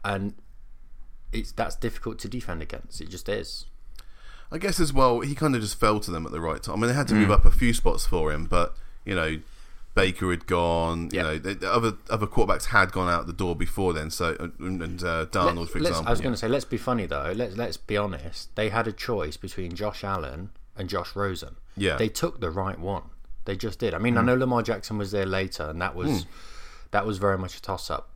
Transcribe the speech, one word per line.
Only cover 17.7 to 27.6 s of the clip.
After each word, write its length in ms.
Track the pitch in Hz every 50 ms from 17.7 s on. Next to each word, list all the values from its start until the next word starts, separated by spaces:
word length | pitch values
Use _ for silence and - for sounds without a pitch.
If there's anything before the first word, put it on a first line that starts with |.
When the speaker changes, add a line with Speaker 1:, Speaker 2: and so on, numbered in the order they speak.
| -
Speaker 1:
be 200 | - - - 104
honest. 580 | 101 104 101 90 71 69 82 - - - - -
They 140 | - 110 107
had 180 | 98 117 110
a 60 | 113
choice 440 | 98 - - - 117 98 80 76 78
between 380 | - - 95 - - 92 87 87
Josh 300 | 95 104 104 - - -
Allen 460 | 98 98 92 76 65 65 78 92 98 - - - - -
and 120 | 98 95 85
Josh 280 | 98 90 87 - -
Rosen. 400 | 98 101 98 92 87 - - - - - - -
Speaker 2:
Yeah. 200 | 98 98 92 73
Speaker 1:
They 120 | - 113 110
took 320 | - - 165 170 - -
the 100 | 95 85
right 280 | 80 98 92 98 92 -
one. 240 | 85 95 98 82 - - - - - - - - -
They 100 | - 98
just 220 | 92 110 110 98 -
did. 140 | 120 104 80
I 40 | 85
mean, 180 | 107 123 120
I 40 | 117
Speaker 3:
Mm. 40 | 113
Speaker 1:
know 100 | 123 127
Lamar 260 | 127 131 131 123 120
Jackson 340 | 113 117 110 101 - - 110 107
was 120 | 101 95
there 160 | 104 101 95
later, 380 | 95 95 95 95 92 - - 78
and 160 | 76 78 85
that 120 | 90 92 -
was, 120 | 90 90 151
Speaker 2:
Mm. 180 | 135 90 82 - - - - - - - - - - - - -
Speaker 1:
that 120 | - 104 98
was 120 | 110 104 90
very 200 | 101 101 98 92
much 180 | 95 90 -
a 60 | -